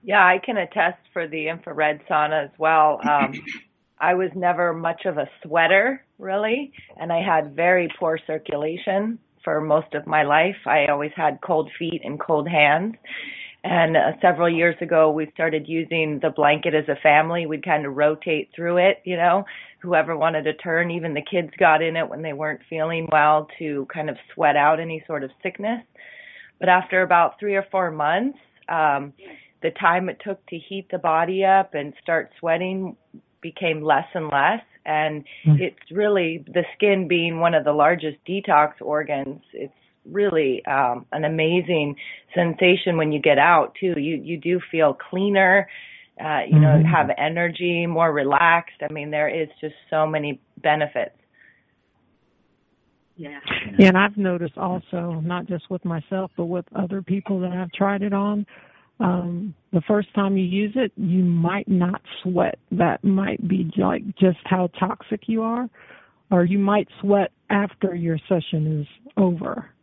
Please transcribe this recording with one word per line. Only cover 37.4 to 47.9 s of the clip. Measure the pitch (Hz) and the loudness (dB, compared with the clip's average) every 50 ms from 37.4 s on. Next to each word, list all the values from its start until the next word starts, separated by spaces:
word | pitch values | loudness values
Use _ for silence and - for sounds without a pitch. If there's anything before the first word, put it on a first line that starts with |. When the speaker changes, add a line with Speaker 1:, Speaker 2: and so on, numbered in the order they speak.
Speaker 1:
one | 165 170 165 | 2 4 2
of | 156 139 | 4 2
the | 147 147 | 2 2
largest | 151 147 156 175 170 151 156 147 _ _ - | 4 4 4 4 2 -2 -8 -8 _ _ -6
detox | 180 196 196 - 175 147 151 151 151 - - | -6 -6 0 4 4 4 4 4 0 -8 -8
organs, | - 151 151 151 147 147 139 139 135 143 151 _ _ - | -4 -4 -4 -2 -2 -4 -6 -4 -8 -10 -14 _ _ -14
it's | - 135 139 _ _ _ _ _ _ _ | -14 -14 -14 _ _ _ _ _ _ _
really, | - - 196 202 202 175 160 151 135 127 - - | -8 -2 0 0 2 2 2 2 2 0 -2 -2
um, | - 139 135 139 123 120 123 127 _ - | -2 0 2 2 2 0 -2 -6 _ -6
an | 151 156 | -4 -2
amazing | 151 160 160 156 160 170 180 175 147 180 160 147 143 143 - - - - - _ _ - | -2 0 0 0 2 2 0 0 2 0 0 0 -2 -6 -8 -14 -18 -18 -20 _ _ -2
sensation | 180 175 170 160 - 185 180 202 185 - 185 170 160 | 0 0 0 0 2 4 4 4 4 2 0 0 0
when | 160 151 | 0 0
you | 151 151 | -2 0
get | 139 156 143 139 | 4 4 4 6
out, | 143 165 175 160 139 - _ - | 6 6 6 4 4 2 _ -6
too. | 196 185 170 151 | -4 -2 -2 -2
You, | 139 156 165 143 - | -4 -4 -4 -6 -6
you | 151 170 | -8 -10
do | 160 143 175 180 180 175 - | -6 -2 -2 -2 -2 -2 -4
feel | - 165 160 147 135 | 0 2 2 2 2
cleaner, | - - - - 180 196 202 202 190 190 180 185 202 196 - - - - - - - - _ _ - | 0 -10 -8 -6 -2 -2 0 2 4 4 6 4 4 2 0 -10 -20 -20 -20 -20 -20 -20 _ _ -12
uh, | - 156 151 139 - | -6 -4 -4 -4 -2
you | - - 151 | 4 6 6
know, | 151 143 143 | 8 8 6
Speaker 2:
Mm-hmm. | 156 160 160 170 | 6 4 4 4
Speaker 1:
have | 165 143 135 - | 2 2 2 0
energy, | - 143 156 165 170 175 170 165 165 180 175 175 170 170 | -2 -2 -2 -2 -2 -2 -2 -2 -4 -4 -2 -2 -2 -2
more | 170 | -2